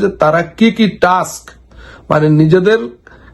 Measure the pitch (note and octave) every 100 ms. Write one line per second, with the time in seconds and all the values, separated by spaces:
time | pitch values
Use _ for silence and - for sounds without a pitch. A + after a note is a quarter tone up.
0 | G3 - D3+ E3 E3+ - A3+ A3+ G#3 -
1 | F3+ F#3 D#3+ - - - _ - - -
2 | - D3+ D#3 D3+ D#3 F#3 F#3+ A3+ A#3+ -
3 | - - -